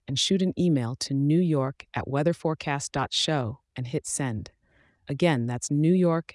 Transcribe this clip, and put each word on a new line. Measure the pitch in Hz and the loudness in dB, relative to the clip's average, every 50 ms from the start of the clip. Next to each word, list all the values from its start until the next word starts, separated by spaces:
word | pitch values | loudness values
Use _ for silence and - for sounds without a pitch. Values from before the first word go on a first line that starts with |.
| _ - | _ -6
and | 139 131 | -4 -2
shoot | - - 196 185 | 0 2 2 2
an | 185 185 - - | 2 0 0 2
email | 180 175 156 135 120 117 120 | 2 4 4 2 2 -2 -4
to | - - - 139 | -6 -6 -2 0
new | 135 143 147 156 175 | 2 2 4 4 4
york | 185 170 156 139 131 135 135 - - _ - | 4 2 2 0 0 -2 -4 -10 -14 _ -6
at | 123 - | -6 -4
weatherforecast | - 135 143 147 170 170 - - 160 156 - - 151 143 143 - - | -2 -2 0 0 0 0 0 -2 -4 -4 -4 -4 -4 -4 -4 -4 -6
dot | - 139 131 - | -4 -4 -4 -2
show | - - - - 156 143 127 107 131 - _ _ - | -2 -2 -2 0 0 0 -2 -4 -6 -10 _ _ -12
and | - 127 | -10 -8
hit | 120 143 151 - | -6 -6 -6 -6
send. | - - - 143 127 113 104 101 - - _ _ _ _ _ _ _ _ _ _ - | -6 -6 -4 -4 -4 -4 -6 -8 -10 -16 _ _ _ _ _ _ _ _ _ _ -10
Again, | 143 135 180 170 151 123 117 | -2 0 2 2 2 2 0
that's | 123 123 123 - - | -2 -4 -4 -4 -2
new | 143 147 151 160 | 0 2 4 4
york | 185 185 180 170 160 165 - - | 4 4 4 2 2 0 -2 -6